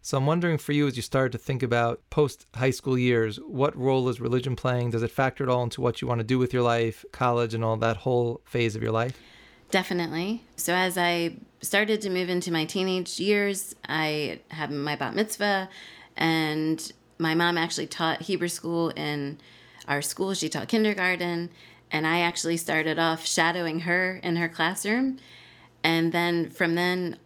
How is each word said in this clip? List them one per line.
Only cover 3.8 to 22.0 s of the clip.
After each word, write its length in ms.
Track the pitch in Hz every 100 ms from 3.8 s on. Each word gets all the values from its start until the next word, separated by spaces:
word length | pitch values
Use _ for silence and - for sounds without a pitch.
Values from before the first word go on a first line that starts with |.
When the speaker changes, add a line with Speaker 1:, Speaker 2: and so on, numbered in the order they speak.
| 127 131 127
Speaker 1:
is 100 | 120
religion 380 | 117 127 127 123
playing? 360 | 127 123 120
Does 100 | 113
it 80 | 117
factor 340 | - 131 -
at 60 | 131
all 120 | 123
into 200 | 120 -
what 180 | 127 117
you 80 | 127
want 120 | 117
to 40 |
do 140 | 110 127
with 160 | 123
your 80 | 127
life, 420 | 120 117 117 110 -
college, 400 | - 127 120 120
and 100 | 113
all 140 | 113 110
that 220 | 113 107
whole 420 | - 123 120 117 -
phase 280 | - 117
of 80 | 107
your 100 | 110
life? 280 | 110 120 - - - - - -
Speaker 2:
Definitely. 720 | 196 180 180 165 156 185 226 - -
So 160 | -
as 240 | 180 185 180
I 400 | 175 170 170 - - _
started 400 | - 202 208 214
to 80 | 208
move 220 | 180 180
into 200 | 180 180
my 140 | 165
teenage 560 | 160 196 190 185 180 -
years, 540 | 185 208 202 190 - - -
I 540 | 156 156 151 143 80 -
had 220 | 156 151
my 260 | 147 147 147
bat 180 | 131
mitzvah, 540 | - 214 - 208 196 190 - - - - -
and 760 | 160 160 156 151 156 160 - - _ _
my 160 | 165
mom 240 | 160 175 170
actually 280 | 165 - 147
taught 360 | - 165 156
Hebrew 260 | 165 185 175
school 400 | - 165 170 165 -
in 420 | 151 147 139 151 - - - - -
our 140 | 143
school. 320 | 147 - 190
She 160 | 190 156
taught 200 | 151 104
kindergarten, 840 | 226 214 196 185 180 175 170 170 - - - _
and 160 | 156